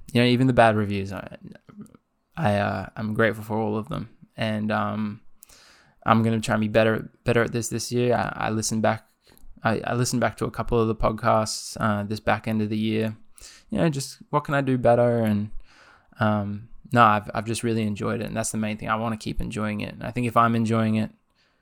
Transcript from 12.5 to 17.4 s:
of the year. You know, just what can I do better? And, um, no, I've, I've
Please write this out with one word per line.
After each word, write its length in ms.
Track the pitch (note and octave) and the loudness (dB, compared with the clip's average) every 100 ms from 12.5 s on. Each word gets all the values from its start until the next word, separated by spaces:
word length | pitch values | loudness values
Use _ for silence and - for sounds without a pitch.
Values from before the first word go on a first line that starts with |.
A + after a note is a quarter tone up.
| A2 | -2
of 80 | G#2+ | -2
the 80 | G#2+ | -2
year. 400 | A2 G#2+ A2 A2 - - - - _ | 0 0 -2 -6 -16 -20 -20 -20 _
You 100 | - | 0
know, 100 | E3+ | 0
just 300 | C#3 C3 - - | 0 -8 -12 -6
what 160 | D3 D3+ | -4 0
can 100 | C#3+ | 0
I 60 | |
do 160 | C3+ B2+ | 0 2
better? 420 | A#2+ A#2+ A#2+ A#2 | 4 6 4 4
And, 320 | A2 G#2 G#2 - - - - - _ - | 2 0 -2 -8 -12 -18 -20 -20 _ -2
um, 480 | G#2+ G#2+ G2+ G#2 A#2 - - | 0 0 -2 -8 -12 -18 0
no, 100 | A#2+ | 6
I've, 260 | A2+ G#2 G2+ | 6 6 0
I've 120 | A#2 | -6